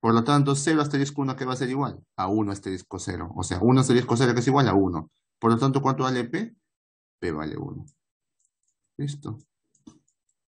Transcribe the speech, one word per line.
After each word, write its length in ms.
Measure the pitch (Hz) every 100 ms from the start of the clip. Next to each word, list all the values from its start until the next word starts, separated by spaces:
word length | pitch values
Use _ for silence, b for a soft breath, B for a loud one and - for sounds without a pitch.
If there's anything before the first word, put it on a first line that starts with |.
Por 140 | 113
lo 100 | 113
tanto, 300 | 117 143 139
cero 280 | 139 165 156
asterisco 400 | 147 143 139 143
uno 140 | 135 131
que 80 |
va 100 | 127
a 20 | 127
ser 140 | 131
igual 340 | 131 135 90 _ -
a 120 | 95
uno 240 | 107 104
asterisco 460 | 98 98 92 - 95
cero. 340 | - 90 85 -
O 60 |
sea, 160 | 87 92
uno 200 | 113 131
asterisco 360 | 131 123 - 120
cero 180 | 131
que 60 | 120
es 60 | 120
igual 220 | 135 120
a 60 |
uno. 360 | 95 95 85 76 _ _ _
Por 140 | 113
lo 60 | 113
tanto, 220 | 135 135
¿cuánto 240 | 135 135
vale 200 | 131 127
P? 300 | 120 170 226 _ _ _ _ _ _ _
P 140 | 90
vale 240 | 76 78 -
uno. 300 | - - - _ _ _ _ _ _ _ _ _ _ -
¿Listo? 420 | 143 143 - 107 _ _ _ _ - _ _ _ _ _ _